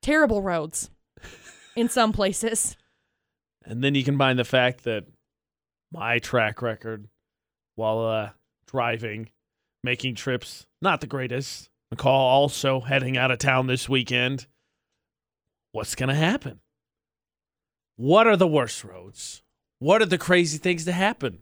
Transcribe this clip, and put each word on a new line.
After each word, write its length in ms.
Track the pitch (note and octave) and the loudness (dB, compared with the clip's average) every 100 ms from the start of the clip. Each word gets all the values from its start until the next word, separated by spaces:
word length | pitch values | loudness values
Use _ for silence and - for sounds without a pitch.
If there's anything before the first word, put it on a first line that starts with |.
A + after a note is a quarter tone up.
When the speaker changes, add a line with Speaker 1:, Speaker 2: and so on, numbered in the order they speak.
Speaker 1:
Terrible 400 | - D#4 D4 G#3+ | 2 4 4 2
roads 480 | F#3+ E3+ D#3 - - _ _ _ - - - - - - | -2 -4 -4 -10 -12 _ _ _ -20 -20 -20 -20 -12 -4
in 140 | A#3 | -2
some 220 | - A3 | 2 0
places. 640 | G#3+ F#3+ - A3+ A3 - - _ _ _ _ _ _ _ _ - | 2 -2 -2 -4 -4 -4 -8 _ _ _ _ _ _ _ _ -12
Speaker 2:
And 160 | A2+ | -4
then 120 | C3+ C#3 | 0 0
you 80 | |
combine 340 | C3 C#3+ C3+ B2+ | 0 2 2 2
the 80 | A#2+ | 2
fact 380 | C3 B2+ B2+ - | 2 2 -2 -6
that 200 | G#2+ F#2 _ _ _ _ _ _ _ _ | -8 -8 _ _ _ _ _ _ _ _
my 280 | - A2 A#2+ | -10 -4 -4
track 420 | - B2+ G#2+ G#2 | 0 0 0 -2
record 460 | A#2+ A2 A2+ A2 G#2+ _ _ _ _ _ _ - | -8 -8 -10 -12 -14 _ _ _ _ _ _ -4
while, 240 | A2 A2 | -2 0
uh, 300 | A2+ A2 G#2 - _ _ _ | 0 -2 -4 -12 _ _ _
driving, 640 | C3+ A#2+ A2+ A2+ G#2+ A2+ _ _ _ _ _ | -4 -2 -4 -6 -10 -14 _ _ _ _ _
making 320 | B2 B2 C3 A#2 | -4 -2 -4 -6
trips, 500 | - B2 - - - _ | -4 -4 -6 -20 -20 _
not 200 | F#3 D#3+ | -2 -2
the 60 | C3 | -4
greatest. 600 | C#3 B2+ B2 C3+ - - _ _ | -8 -6 -6 -8 -12 -18 _ _
McCall 120 | A#2+ B2+ | -2 2
also 720 | C3+ C3 C3+ C#3+ - C3+ C3+ | 4 6 4 4 0 -2 -2
heading 360 | A#2+ C#3 C3 C3 | 0 -2 0 0
out 140 | B2+ | 0
of 80 | B2 | 0
town 280 | C3+ C3 C3 | 0 0 0
this 200 | B2+ - | -2 -2
weekend. 600 | C3+ A#2+ B2 B2+ C3+ - _ _ _ _ _ _ _ _ _ _ _ _ | -2 0 -2 -2 -4 -12 _ _ _ _ _ _ _ _ _ _ _ _
What's 220 | A2 G#2+ - | -10 -8 -4
gonna 200 | C3 C#3+ | 0 2
happen? 440 | D#3+ C4+ - - _ _ _ _ _ _ _ _ _ _ _ _ _ - | 2 0 -6 -16 _ _ _ _ _ _ _ _ _ _ _ _ _ -6
What 280 | B2+ F#3+ A3+ | 4 6 6
are 80 | G3+ | 6
the 100 | D#3+ | 4
worst 360 | D3+ A#2 - | 4 0 -6
roads? 580 | G2+ F2+ F#2 - - - _ _ _ _ | -14 -18 -20 -16 -16 -16 _ _ _ _
What 220 | C#3 G#3+ | 4 4
are 40 | G#3+ | 4
the 120 | F3+ | 0
crazy 400 | - F3+ F3 D3+ | 4 4 4 -2
things 280 | F3+ F3 D#3+ | -2 -2 -2
to 60 | |
happen? 480 | F3 G3 A#3+ B2+ F2 | 0 0 0 -6 -8